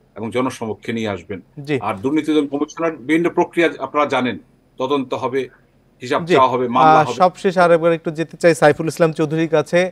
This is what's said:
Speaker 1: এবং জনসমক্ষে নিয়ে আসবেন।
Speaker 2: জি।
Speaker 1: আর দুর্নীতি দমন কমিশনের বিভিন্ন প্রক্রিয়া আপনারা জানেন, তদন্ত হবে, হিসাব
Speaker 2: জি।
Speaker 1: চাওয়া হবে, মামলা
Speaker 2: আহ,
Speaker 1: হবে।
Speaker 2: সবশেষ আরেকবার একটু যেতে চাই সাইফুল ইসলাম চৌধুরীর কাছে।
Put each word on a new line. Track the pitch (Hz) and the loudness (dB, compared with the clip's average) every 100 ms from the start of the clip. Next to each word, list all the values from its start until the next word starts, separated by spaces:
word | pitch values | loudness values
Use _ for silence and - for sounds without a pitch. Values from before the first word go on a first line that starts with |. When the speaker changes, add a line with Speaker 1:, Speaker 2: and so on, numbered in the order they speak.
| _ - | _ -12
Speaker 1:
এবং | 110 | -6
জনসমক্ষে | 113 131 - 113 101 - | -4 -4 -4 -8 -8 -8
নিয়ে | 117 110 | -6 -4
আসবেন। | 95 82 95 - - | -6 -10 -14 -16 -14
Speaker 2:
জি। | 143 139 | -6 -4
Speaker 1:
আর | 107 | -4
দুর্নীতি | 101 123 156 156 | -4 -4 -2 0
দমন | 151 139 | 0 0
কমিশনের | 139 151 - 165 151 | -4 -6 -4 -6 -6
বিভিন্ন | 120 160 170 | -2 0 0
প্রক্রিয়া | - - 170 160 - | -2 -2 0 -2 -2
আপনারা | 131 147 139 | -6 -2 0
জানেন, | 131 123 104 - _ _ - | 0 -2 -6 -12 _ _ -6
তদন্ত | 131 143 127 | -2 -2 -4
হবে, | 127 127 131 123 _ _ _ _ _ | -6 -4 -4 -6 _ _ _ _ _
হিসাব | 123 143 170 | -4 -2 2
Speaker 2:
জি। | |
Speaker 1:
চাওয়া | 160 131 | 4 4
হবে, | 127 127 | 2 0
মামলা | 123 156 156 | 4 6 6
Speaker 2:
আহ, | 147 | 4
Speaker 1:
হবে। | 117 | 2
Speaker 2:
সবশেষ | 185 - 196 175 | 0 0 -2 2
আরেকবার | 175 165 170 | 4 4 2
একটু | 165 170 | -2 -4
যেতে | 156 160 - | -6 -8 0
চাই | 175 | 2
সাইফুল | 160 151 147 160 | 4 4 4 -2
ইসলাম | - 170 | 0 0
চৌধুরীর | 156 156 160 165 | 0 -2 -2 0
কাছে। | 156 147 175 185 | 0 0 0 0